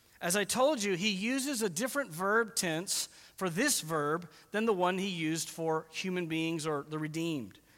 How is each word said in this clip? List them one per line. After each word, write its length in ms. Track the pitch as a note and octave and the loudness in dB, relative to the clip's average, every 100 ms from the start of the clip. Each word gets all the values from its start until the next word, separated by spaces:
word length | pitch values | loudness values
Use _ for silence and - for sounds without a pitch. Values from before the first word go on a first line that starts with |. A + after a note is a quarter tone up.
| _ - | _ -6
As 160 | F3 G3 | 0 2
I 80 | |
told 380 | G3 A3+ C4+ C#4+ | 2 4 4 4
you, 120 | G3+ | 0
he 160 | F3 A3 | 2 2
uses 520 | F#3+ A3 C4+ C4 B3+ | 0 0 0 0 0
a 60 | A3 | -2
different 420 | D#3 B3 C#4+ B3 | -2 -2 -2 -4
verb 440 | D#3+ F#3+ A3 A3+ | -2 2 2 2
tense 540 | - F3+ D#3+ G3 - - - - - | 0 0 -2 -2 -4 -4 -10 -20 -4
for 140 | F#3 | -2
this 300 | E3 C#4+ - | 2 2 0
verb 480 | D#3 D#3+ D3 E3 F3 - - | 0 0 0 -2 -4 -18 -6
than 140 | G3+ A3+ | 0 2
the 60 | |
one 260 | F#3+ F3+ F#3 | 4 2 2
he 100 | G3 | -2
used 400 | E3+ D#3 D#3+ - | -2 0 0 -4
for 380 | - D#3+ D#3+ D#3+ | -4 0 0 -2
human 360 | - F#3 F3+ E3 | -6 -2 -2 0
beings 400 | D#3+ E3 E3 D#3 | 0 0 -2 -2
or 200 | D3 D3+ | -4 -4
the 100 | D#3 | -6
redeemed. 600 | D#3 D#3 E3 D3+ G2+ - _ | -4 -2 -2 -2 -6 -14 _